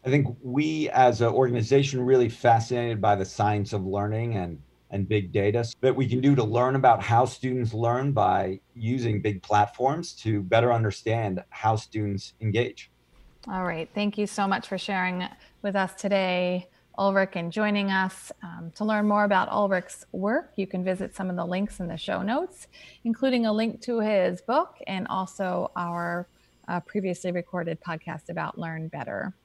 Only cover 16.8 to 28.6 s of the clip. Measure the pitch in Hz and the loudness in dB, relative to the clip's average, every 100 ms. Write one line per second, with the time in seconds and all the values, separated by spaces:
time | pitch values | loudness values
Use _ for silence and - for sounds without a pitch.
16.8 | _ - 196 196 190 175 170 190 208 202 | _ -2 2 2 0 -2 -6 -2 0 0
17.8 | 196 190 190 - - - 175 170 165 - | 0 0 0 -4 -18 -16 -16 -14 -14 -6
18.8 | 214 214 208 208 208 196 - 214 202 185 | -2 2 2 4 4 4 2 0 2 0
19.8 | - - - - 196 262 - - 190 185 | -2 -16 -12 -4 -2 -2 -4 -6 -6 -4
20.8 | 185 185 190 - 190 175 170 180 208 - | -4 -4 -6 -6 -6 -4 -4 -2 -4 -6
21.8 | 175 165 - 196 196 262 359 - - - | -8 -8 -4 -4 -2 -2 -4 -10 -20 -20
22.8 | - - 233 226 269 254 226 214 226 - | -20 -8 -4 0 0 2 2 0 -2 -4
23.8 | - 233 214 208 185 180 - 262 359 - | -4 -2 2 2 2 -2 -2 0 0 -6
24.8 | - 190 180 185 185 - 190 180 - - | -8 -6 -4 -4 -4 -6 -4 -2 -4 -6
25.8 | 175 170 170 175 175 _ _ _ - 180 | -6 -4 -4 -4 -8 _ _ _ -8 -6
26.8 | - 208 190 175 185 175 175 180 170 165 | -4 -4 -4 -4 -4 -4 -4 -6 -6 -8
27.8 | - 160 - 156 - 170 156 - | -8 -10 -8 -12 -10 -8 -8 -8